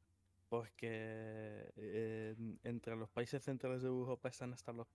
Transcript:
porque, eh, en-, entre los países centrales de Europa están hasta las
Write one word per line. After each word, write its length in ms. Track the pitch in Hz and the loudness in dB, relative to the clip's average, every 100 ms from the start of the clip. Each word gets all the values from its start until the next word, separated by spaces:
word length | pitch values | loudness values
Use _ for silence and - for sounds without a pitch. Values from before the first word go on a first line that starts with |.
| _ _ _ _ - | _ _ _ _ 0
porque, 1200 | 117 113 - 117 110 110 110 110 110 107 104 - - | 2 2 -4 -2 0 -2 -2 -4 -4 -4 -6 -10 -6
eh, 580 | 107 104 110 110 110 110 | 0 2 2 2 -2 -2
en-, 220 | 113 - | -4 -4
entre 320 | 123 120 - 113 | -2 -2 0 -2
los 140 | 110 | 0
países 320 | - 120 139 | 0 2 2
centrales 400 | 143 131 131 127 | 2 0 2 2
de 60 | 131 | 4
Europa 400 | 127 123 123 127 | 4 2 2 0
están 240 | - 123 | -2 -4
hasta 200 | 123 - | -4 -6
las 140 | 117 113 | -6 -6